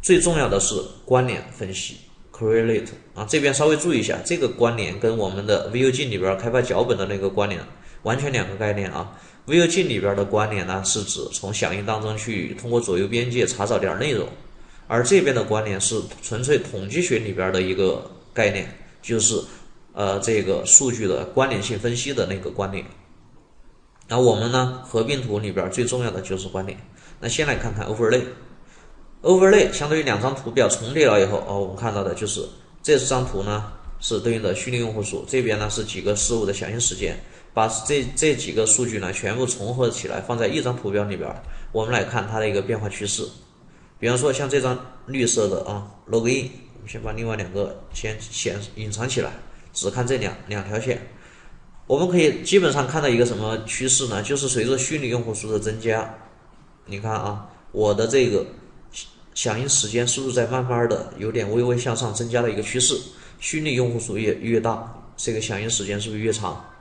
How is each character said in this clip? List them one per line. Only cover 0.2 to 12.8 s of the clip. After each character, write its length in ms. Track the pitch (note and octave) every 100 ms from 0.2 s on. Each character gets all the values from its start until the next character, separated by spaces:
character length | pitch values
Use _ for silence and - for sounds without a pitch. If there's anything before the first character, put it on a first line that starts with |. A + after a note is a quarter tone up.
重 180 | F3 E3
要 100 | B2
的 120 | G2
是 200 | - G#2 - -
关 220 | - B2+ B2+
联 160 | F#2 -
分 240 | - F#2+
析， 220 | F#2+ - - - - -
correlate 540 | - A2 A2+ A2+ A2+ - - -
啊， 120 | - G#2+
这 120 | D#3+
边 120 | C#3+
稍 140 | C#3 D3
微 100 | D3+
注 160 | F3
意 60 | C#3
一 40 |
下， 140 | G#2 -
这 120 | - F3
个 80 | B2+
关 300 | - A#2 A2+
联 200 | F#2+ F#2+
跟 180 | A2+ A2+
我 100 | G2
们 160 | F#2+
的 240 | G#2 G2 -
V 80 | A#2+
U 100 | C3
G 140 | B2+
里 120 | C#3+ G2+
边 220 | F#2 F#2+
开 100 | A#2
发 140 | B2
脚 220 | - F#2
本 120 | A#2+ G#2
的 80 |
那 140 | F#2+ G2
个 100 | F#2+
关 200 | G2 G2+
联 120 | F2+ - - - -
完 140 | - B2+
全 140 | C#3+
两 180 | B2 F#2
个 60 |
概 180 | G2 G#2+
念 160 | G2+ F#2+
啊。 180 | D2 F2 - - - -
V 100 | D#3+
U 80 | E3+
G 160 | F3+
里 160 | E3 A2
边 160 | G2
的 100 | G2
关 240 | G2+ G#2+ G#2+
联 160 | G#2 F2+
呢， 180 | F#2+
是 180 | F#2+ -
指 240 | G2 - -
从 200 | - G2
响 220 | G#2 F2+
应 100 | F#2+
当 160 | G#2 G#2+
中 160 | G#2+ G#2+
去 380 | A2 G#2+ D#2+
通 160 | - A#2+
过 100 | A#2